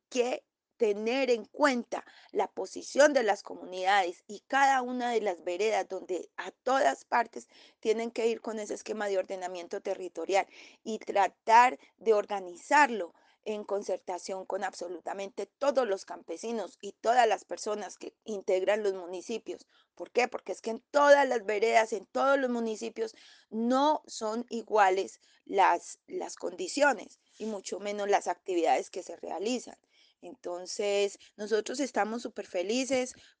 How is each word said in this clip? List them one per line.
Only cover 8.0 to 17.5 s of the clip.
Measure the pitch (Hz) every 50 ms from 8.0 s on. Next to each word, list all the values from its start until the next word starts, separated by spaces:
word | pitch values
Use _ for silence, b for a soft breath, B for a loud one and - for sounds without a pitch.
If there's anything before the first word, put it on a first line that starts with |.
| 226 233
que | - - 220 233
ir | 226 226
con | - 240 220 220
ese | 208 202 208
esquema | - - - 208 - 208 202
de | 196 185
ordenamiento | 185 - 196 185 180 180 185 175 170 170 214 196
territorial | - 202 190 185 185 175 - 165 165 - 190 196 175 B B B B B B B B
y | - 220 -
tratar | - - 214 196 190 - _ _ - 226 220 233 247 254 - b b b b
de | _ - 220 220
organizarlo | 208 196 - 208 196 185 175 175 160 - - 285 294 294 240 240 202 175 165 _ b b b b b -
en | 208 214 208 208
concertación | - 202 202 202 - 185 175 - - 180 175 - - 190 190 185
con | - 185 196
absolutamente | 202 185 - - 175 175 180 160 - 175 175 196 196 196 - - 202
todos | - _ - 269 285 262 269 254 214
los | 190 190 -
campesinos | - 175 - - - 165 165 - 226 233 220 185 - - -
y | - 196
todas | - _ - 220 240 254 233
las | 220 196 180 -
personas | -